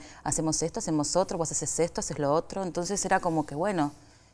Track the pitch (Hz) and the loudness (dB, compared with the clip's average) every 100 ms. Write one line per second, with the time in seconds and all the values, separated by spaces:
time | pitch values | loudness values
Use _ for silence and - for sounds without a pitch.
0 | - - - 151 160 151 160 226 190 156 | -4 -8 -2 0 0 0 -2 -2 0 0
1 | 143 170 185 185 160 - 147 - 170 - | 2 2 2 0 -2 -2 -2 0 0 0
2 | - 143 143 156 - 196 190 165 175 202 | -4 -2 2 2 2 -4 -4 -2 -2 -2
3 | 190 190 185 160 147 143 196 185 143 - | 2 2 2 0 -2 0 0 2 0 -2
4 | - - - | -20 -20 -20